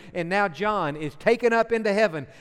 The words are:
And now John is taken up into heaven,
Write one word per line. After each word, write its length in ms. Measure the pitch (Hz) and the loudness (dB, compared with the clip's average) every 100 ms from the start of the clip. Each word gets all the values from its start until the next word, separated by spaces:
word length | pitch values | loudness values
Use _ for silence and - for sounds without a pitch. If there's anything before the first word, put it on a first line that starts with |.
| - 180 | -10 -6
And 120 | 170 | -2
now 200 | 196 202 | 0 0
John 480 | 143 208 208 165 156 | -2 -2 0 -2 -4
is 200 | 151 - | -8 -2
taken 380 | - 233 233 | 2 4 4
up 180 | 226 226 | 2 2
into 220 | 226 220 | 0 0
heaven, 340 | 196 208 156 131 - | 2 2 0 -10 -16